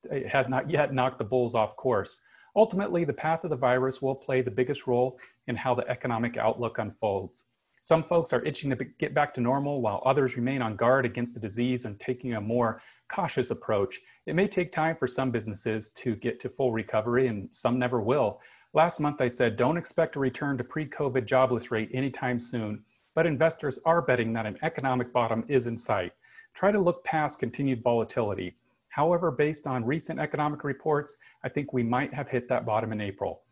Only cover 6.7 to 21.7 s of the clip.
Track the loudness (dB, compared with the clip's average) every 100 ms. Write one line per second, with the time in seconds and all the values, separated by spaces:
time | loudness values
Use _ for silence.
6.7 | -4 -6 -2 -2 0 -4 -14 _ _ _
7.7 | _ 2 2 4 2 2 0 -2 -4 -2
8.7 | -2 -4 -4 -2 0 0 0 0 2 0
9.7 | 0 0 0 2 4 2 0 -2 0 -2
10.7 | 2 4 4 4 -2 -4 -4 -8 -2 0
11.7 | 0 -4 -8 -6 -6 -4 -4 0 2 2
12.7 | 0 -12 _ _ -4 -2 0 -2 -2 0
13.7 | 0 0 -4 _ -16 -2 0 2 0 -2
14.7 | 0 -2 0 -2 0 0 -2 -4 -6 -4
15.7 | -4 -6 -8 -4 -2 -4 -4 -10 -2 0
16.7 | 0 0 -2 2 2 2 -2 -8 -4 -2
17.7 | 0 0 0 0 2 2 -2 -18 -20 _
18.7 | 4 4 2 -2 0 -2 2 0 4 2
19.7 | 2 -2 0 0 0 -2 -2 -4 -4 -4
20.7 | -6 -8 -4 0 0 2 4 4 2 0